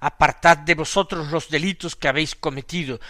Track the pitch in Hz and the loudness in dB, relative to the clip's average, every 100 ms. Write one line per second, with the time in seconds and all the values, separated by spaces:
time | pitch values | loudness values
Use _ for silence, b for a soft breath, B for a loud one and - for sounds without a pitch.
0 | 143 - 147 - 170 165 147 160 151 196 | -6 2 2 4 4 4 4 0 2 -2
1 | 185 175 147 160 - 151 185 185 170 - | -2 -4 -4 -4 -2 -2 -2 -4 -8 -4
2 | 147 139 156 - 156 135 - 175 139 117 | -2 0 -2 -4 -6 -6 -8 -6 -6 -8
3 | B | B